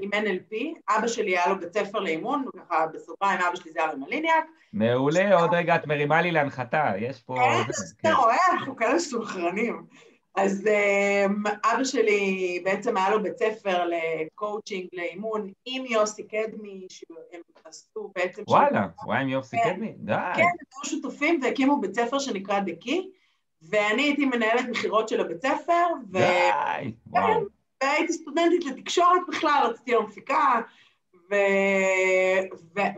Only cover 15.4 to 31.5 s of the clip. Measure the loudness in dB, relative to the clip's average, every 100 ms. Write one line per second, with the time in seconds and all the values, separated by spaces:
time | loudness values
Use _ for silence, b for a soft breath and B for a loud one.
15.4 | -6 -12 -10 -8 -2 0 0 -2 -6 -6
16.4 | -6 -8 -14 -16 -16 -18 -20 -20 -18 -18
17.4 | -20 _ -20 -20 -14 -12 -8 -4 -4 -4
18.4 | 2 4 4 2 -2 -6 -4 -2 -2 -4
19.4 | -4 -2 -2 -2 -8 -8 -4 -4 -2 0
20.4 | 0 0 -10 -14 -8 -8 -8 -2 0 2
21.4 | 0 2 2 2 0 -2 -2 -2 -4 -6
22.4 | -2 -2 -2 -6 -4 -4 -4 b b b
23.4 | _ _ -2 0 2 2 2 2 0 2
24.4 | 2 2 0 -4 0 0 0 -2 -2 -4
25.4 | -2 -2 0 2 2 -2 -4 2 4 4
26.4 | 2 0 -2 -4 -8 -12 -4 0 2 2
27.4 | -2 -8 _ -4 0 0 -2 -4 -4 0
28.4 | 2 2 -2 -8 -2 2 6 4 2 -2
29.4 | 2 2 2 -2 0 0 0 -6 -2 2
30.4 | 2 2 B B B B _ _ -2 2
31.4 | 4